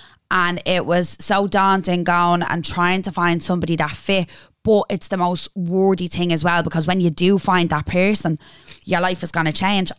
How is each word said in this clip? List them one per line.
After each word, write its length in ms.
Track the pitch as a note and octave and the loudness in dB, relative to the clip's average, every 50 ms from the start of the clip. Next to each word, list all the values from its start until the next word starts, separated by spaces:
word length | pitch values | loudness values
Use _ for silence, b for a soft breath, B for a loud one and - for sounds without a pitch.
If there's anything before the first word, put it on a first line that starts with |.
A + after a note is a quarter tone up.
| B B B B B - | B B B B B -4
And 300 | - F#3 F3 F3 F3 F3 - | -2 0 0 0 -2 -4 -2
it 200 | - F#3 F3+ - | -2 0 0 0
was 300 | - E3+ F3 F3+ E3+ - - | 0 0 0 0 -2 -4 -6
so 280 | - - G#3+ G3 G3+ G3+ | -4 -2 0 0 0 2
daunting 560 | - G3+ F#3+ F#3+ F#3+ F#3+ F#3 F3+ F3+ F3 F3 | 2 2 4 4 2 2 0 0 -2 0 0
going 380 | E3+ F3 F3 F3 F3 F3 F3 F3 | 2 2 2 4 4 2 2 0
and 220 | - - E3+ D#3 | -2 -4 -4 -4
trying 380 | - - F3 F3 F3 F#3 F#3+ F#3 | -4 -2 0 0 2 0 0 -2
to 80 | G3 | -4
find 300 | E3+ - F3 F3 E3+ E3+ | -4 -2 0 0 0 0
somebody 340 | - - F#3 F3 D#3+ - E3+ | -2 -2 -2 -2 -2 -2 -2
that 160 | D#3 D#3+ D3+ | -2 -2 -4
fit. 380 | D3 - - - G3 F#3+ F3 - B B B B B B - | -6 -6 -4 -2 0 0 -2 -4 B B B B B B 0
But 220 | G#3+ A3 G#3 - - | 2 2 2 2 0
it's 180 | G3+ F#3+ - - | -4 -6 -6 -6
the 80 | G3+ F#3 | -4 -2
most 320 | F3 F3 F3+ E3+ - - - | -2 -2 -2 -4 -8 -8 -8
worthy 520 | G3 F3+ E3+ F3+ F#3+ F#3+ G3 F#3+ F3+ F#3 E3+ | -6 -4 -2 0 2 2 2 2 0 -2 -4
thing 240 | - - F3 F3 | -4 -2 -2 0
as 120 | E3 D#3+ D3+ | 0 0 0
well, 200 | F3 E3+ F3 E3+ | 0 0 0 0
because 220 | E3+ - E3 D#3 D#3+ | -2 -2 -2 -2 0
when 140 | F3+ F#3+ | 0 2
you 80 | F3 E3+ | 2 0
do 280 | D#3 E3+ F3+ F#3 G3+ F#3+ | 0 2 2 2 2 2
find 320 | - - F#3 F3+ E3+ E3 | 2 4 4 4 4 2
that 160 | D#3+ D3+ D3+ | 0 -2 -2
person, 540 | - - F3+ F#3 G3 G#3+ G3+ - F3+ D#3+ D3+ B B B B B B B B B | -2 0 2 2 2 2 0 0 -2 -2 -4 B B B B B B B B B
your 180 | B - E3+ | B 0 0
life 200 | F3 F#3 F#3 F3 - | 2 0 0 -2 -6
is 80 | E3+ | -4
gonna 200 | - E3+ D#3+ D#3 | -2 -2 0 0
change. 400 | D3+ - F#3+ F#3+ G#3 G3 F#3 E3 - | 0 0 0 0 2 2 0 -2 -2